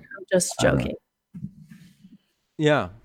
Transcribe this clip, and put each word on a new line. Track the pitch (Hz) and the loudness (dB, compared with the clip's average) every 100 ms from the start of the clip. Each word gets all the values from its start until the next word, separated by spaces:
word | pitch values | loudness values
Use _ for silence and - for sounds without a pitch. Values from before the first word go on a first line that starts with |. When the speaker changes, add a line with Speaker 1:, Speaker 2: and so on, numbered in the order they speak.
| - - | -4 -18
Speaker 1:
I'm | - | 0
just | 185 - - | 0 0 0
Speaker 2:
I | |
don't | - 135 | 2 2
know. | |
Speaker 1:
joking. | - - _ _ _ 180 - - - - - _ - - _ _ _ - | -2 -8 _ _ _ -16 -16 -16 -20 -20 -20 _ -20 -20 _ _ _ -2
Speaker 3:
Yeah. | 151 143 90 - | 2 2 0 -8